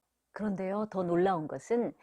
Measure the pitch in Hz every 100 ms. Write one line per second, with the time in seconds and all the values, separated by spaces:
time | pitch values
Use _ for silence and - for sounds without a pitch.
0 | _ _ _ - 208 185 185 202 214 190
1 | 175 170 185 180 151 - - 233 233 -